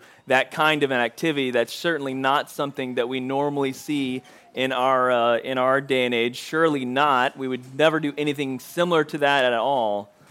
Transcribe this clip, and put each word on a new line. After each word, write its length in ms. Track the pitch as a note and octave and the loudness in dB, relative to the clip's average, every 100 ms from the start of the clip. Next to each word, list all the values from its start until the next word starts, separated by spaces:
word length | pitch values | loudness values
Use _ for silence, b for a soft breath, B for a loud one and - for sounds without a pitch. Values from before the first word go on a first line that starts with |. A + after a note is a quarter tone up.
| B B - | B B 0
that 240 | C3 B2+ | 0 0
kind 320 | - D#3 D3+ | 2 2 2
of 80 | C#3+ | 0
an 100 | B2+ | 0
activity?" 500 | A#2 - E3 C#3+ C3 | -2 -2 -2 -2 0
That's 220 | A#2+ A#2+ | 0 -2
certainly 400 | - E3+ D#3+ C#3 | -2 -4 -2 -4
not 380 | C3 C3+ C#3+ - | -2 0 0 -2
something 460 | - C#3 C#3 C3 B2+ | -6 -6 -6 -6 -4
that 120 | A#2+ | -4
we 100 | C3 | -4
normally 540 | B2+ C3+ D3 C#3+ C#3 | -4 -4 -2 -2 -4
see 500 | C3 - D3 C3+ B2+ B B B | -4 -6 -4 -4 -6 B B B
in 180 | - C3 | -4 -2
our, 400 | B2+ B2+ C3 B2+ | 0 2 2 4
uh, 280 | B2 A#2 A#2 | 4 4 2
in 180 | - C3 | 0 0
our 240 | B2+ C3+ | 2 2
day 240 | C#3 C3 | 2 0
and 80 | B2 | 2
age. 240 | A#2+ A#2+ B2 | 0 0 -4
Surely 480 | - D#3+ E3 D3 | -6 0 2 2
not. 540 | B2 B2+ D3 C3 B2+ - | -2 2 4 4 2 -2
We 100 | C3 | -6
would 300 | B2+ B2+ C3+ | -6 -8 2
never 200 | D#3 D#3 | 4 4
do 140 | D3+ C#3 | -2 -2
anything 420 | D3 C#3+ C#3 B2+ | -4 -2 -4 -6
similar 440 | - - F3 E3+ | -6 -2 0 2
to 120 | D3 D#3 | 0 0
that 300 | C#3+ C#3+ B2+ | 2 4 2
at 80 | |
all. 580 | A#2 A#2 C#3 A2 G#2 G#2 B B | 2 0 0 0 -2 -6 B B